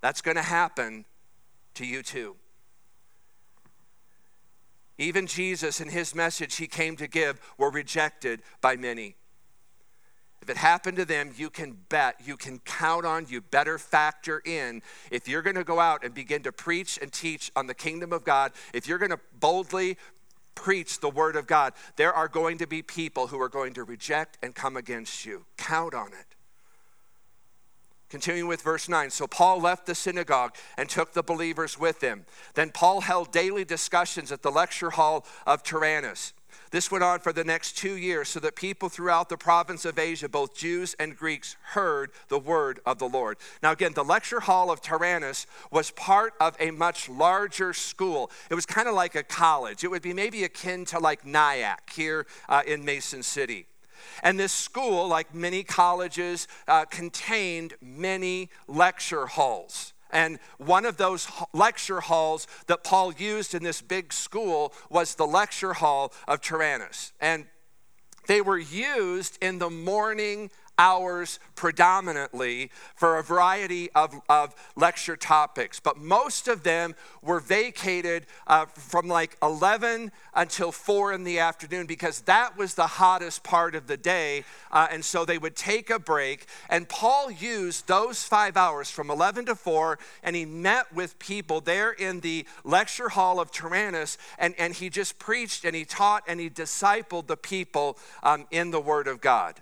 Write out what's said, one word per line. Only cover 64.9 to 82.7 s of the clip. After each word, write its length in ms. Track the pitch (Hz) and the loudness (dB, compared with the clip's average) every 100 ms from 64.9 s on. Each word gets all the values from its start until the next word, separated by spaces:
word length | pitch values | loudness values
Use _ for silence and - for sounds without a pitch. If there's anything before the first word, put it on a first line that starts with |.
| 160 170 | 0 0
the 120 | - 156 | 0 2
lecture 460 | 170 208 - 190 | 4 2 -2 -4
hall 400 | 175 160 139 139 - - | 2 2 4 0 -6 -4
of 120 | 151 | -2
Tyrannus. 720 | - 160 156 135 95 - - - | -2 0 0 0 -6 -12 -14 -2
And 280 | 151 160 151 - _ - - - - - - | 0 0 -4 -20 _ -20 -20 -20 -20 -20 2
they 140 | 202 | 2
were 180 | 196 190 | 4 -2
used 800 | 160 170 262 277 185 180 185 - | -2 -6 -2 -2 -2 -4 -6 -4
in 180 | 185 185 | -4 -2
the 120 | 175 | -4
morning 800 | 165 165 208 214 214 208 208 208 - - - | -4 -2 0 0 -2 -4 -6 -10 -16 -8 6
hours 640 | 175 185 185 175 175 - - | 8 8 0 -4 -6 -10 -14
predominantly 1120 | - 170 156 175 190 185 151 139 123 127 120 131 - - - | -2 -2 6 6 6 0 -4 -4 -2 -2 -2 -6 -12 -20 0
for 200 | 170 160 | 2 2
a 40 | |
variety 640 | 151 175 180 190 196 180 175 | 2 4 4 4 -2 -6 0
of, 280 | 151 156 143 - | 2 2 -2 2
of 240 | 147 147 - - | 4 4 -6 -18
lecture 420 | - 170 - - 165 | 2 2 2 -6 -6
topics. 640 | - 156 151 - 113 - | 4 4 4 0 -6 -2
But 180 | - 143 | -2 -2
most 520 | 151 196 285 - - | 2 2 2 -2 -2
of 160 | 226 | -2
them 320 | 156 165 170 165 - - | 0 0 -2 -8 -20 -16
were 160 | 147 175 | -2 -2
vacated, 880 | 127 196 240 - 190 180 175 170 - - - | 2 0 0 -4 -4 -2 -2 -2 -4 -20 -2
uh, 180 | 156 156 | -2 -2
from, 400 | - 135 170 175 | -8 -2 0 2
like, 300 | 170 160 - | 0 0 0
eleven 720 | 151 156 180 220 233 226 226 - - | 0 4 2 2 0 -2 -6 -14 -6
until 380 | - 170 - 175 | -2 -2 0 -4
four 400 | - - 202 202 | -4 0 2 2
in 100 | 190 | -2
the 160 | 180 170 | -4 0
afternoon, 480 | 165 160 156 180 165 | 0 0 -8 -8 -6
because 360 | 160 170 139 | -4 -4 -4
that 340 | - 196 240 185 | 2 2 2 -4
was 180 | 196 | -6